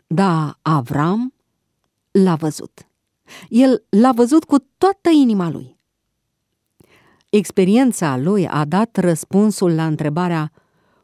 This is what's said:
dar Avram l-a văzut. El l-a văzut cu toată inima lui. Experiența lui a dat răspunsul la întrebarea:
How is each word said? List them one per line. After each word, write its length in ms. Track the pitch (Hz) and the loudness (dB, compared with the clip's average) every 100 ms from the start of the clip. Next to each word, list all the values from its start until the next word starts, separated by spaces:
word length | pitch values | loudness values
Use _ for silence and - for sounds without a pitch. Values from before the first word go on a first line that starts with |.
| - | -6
dar 520 | 165 196 160 147 - | -2 0 0 -4 -6
Avram 720 | 151 156 123 143 160 214 254 - _ _ _ _ _ _ _ | -4 -2 -2 -4 -2 -2 -6 -10 _ _ _ _ _ _ _
l-a 240 | - 185 | 0 2
văzut. 520 | 156 160 - - _ _ _ _ _ _ - - | 0 -4 -8 -14 _ _ _ _ _ _ -20 -4
El 360 | 226 269 247 - | 2 2 2 0
l-a 240 | 202 254 | 2 2
văzut 320 | 233 240 311 | 2 2 2
cu 120 | - 277 - _ | 2 -2 -2 _
toată 320 | 381 392 339 | -2 0 2
inima 400 | 311 254 202 170 | 2 2 0 -4
lui. 280 | - 127 _ _ _ _ _ _ _ _ _ _ _ _ _ _ _ _ | -8 -12 _ _ _ _ _ _ _ _ _ _ _ _ _ _ _ _
Experiența 880 | 208 180 - 185 226 262 - 156 127 | -2 -2 0 2 2 2 0 -2 -2
lui 320 | 151 208 160 | -2 -2 -2
a 160 | 147 | -2
dat 320 | 147 180 220 - | -2 -2 -2 -2
răspunsul 800 | 175 160 - 196 214 - 180 | -2 -2 -2 0 0 0 -2
la 120 | 160 160 | 0 -2
întrebarea: 680 | 151 151 151 180 170 151 - _ _ _ _ | -4 -4 -4 -4 -4 -6 -12 _ _ _ _